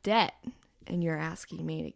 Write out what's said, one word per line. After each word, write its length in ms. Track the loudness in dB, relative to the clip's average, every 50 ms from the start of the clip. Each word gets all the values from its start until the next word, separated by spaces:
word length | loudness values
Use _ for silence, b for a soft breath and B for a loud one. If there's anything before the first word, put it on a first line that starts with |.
debt 320 | 0 4 4 4 4 2 0 -6 -12 -12 -12 _ _ _ _ _ -8
and 160 | -4 0 0 2
you're 140 | 2 0
asking 480 | 0 -2 -4 -6 -8 -10 -10 -8 -6 -4
me 280 | -4 -4 -4 -6 -6 -10